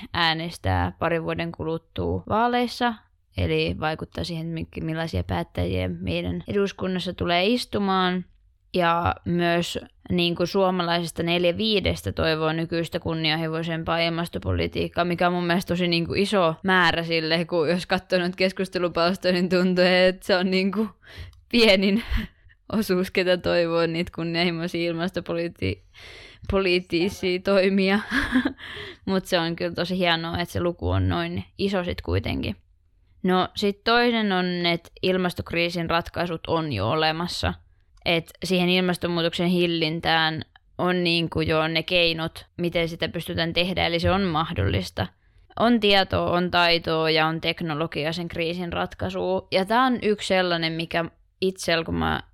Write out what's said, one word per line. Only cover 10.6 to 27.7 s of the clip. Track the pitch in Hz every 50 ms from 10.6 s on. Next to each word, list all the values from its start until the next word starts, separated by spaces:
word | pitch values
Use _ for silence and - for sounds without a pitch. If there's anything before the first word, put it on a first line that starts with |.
| 190 185 185 185 170 170 170 175 170 160 - - 170
neljä | 170 170 175 180 170 170
viidestä | 190 220 220 214 190 170 165 165 - - 98
toivoo | - - 160 160 160 156 160 156 156
nykyistä | 165 165 165 170 165 165 - - 170
kunnianhimoisempaa | - 170 165 160 160 156 151 165 165 160 160 160 165 170 165 160 165 170 165 170
ilmastopolitiikkaa, | 165 170 165 165 170 170 - - - 92 90 87 - 170 - 156 165 170 - - 170
mikä | 175 175 170 185
on | 175 180
mun | 175 175
mielestä | 170 170 190 175
tosi, | - 175 175 180
niinku, | 175 170 165 170 - -
iso | - 202 196 214 196 175 160 160 - -
määrä | 190 185 185 175 165 160 165 165
sille, | 165 165 165 160 156 160 170 175
kun | 160 180 170 151 143
jos | 175 180 165
katsoo | - 190 185 185 _ 185 185
noita | 175 180 180
keskustelupalstoja, | - 185 190 190 - 185 185 - 185 175 175 165 170 165 175 196 - - 180 185
niin | 180 180 175
tuntuu, | 185 180 180 185 180 180 180
että | 180 185 180 185 185 190 190 -
se | - 202
on, | 180 180 185
niinku, | 180 190 190 202 185 208 220 202 - _ _ - - - - - - - _ _
pienin | - 240 226 220 190 202 190 202 190 233 - - - 220 214 - -
<laughs> | _ _ - - _ _ - - 220
osuus, | 202 - 185 180 185 185
ketä | - 196 185 180 180
toivoo | 175 - 175 175 175 170 165 165 170 170
niitä | 165 165 165 170 - -
kunnianhimoisia | - 165 170 170 170 175 180 170 165 165 175 - 170 170 170
ilmastopoliti-, | 165 165 165 185 - 175 175 - 170 170 170 170 - - 185 - - - - _ _ - - - - - - - - - - -
poliittisia | 202 190 196 180 180 180 180 - 170 165 170 202 - - - 185 180 180
toimia. | 185 196 196 196 185 196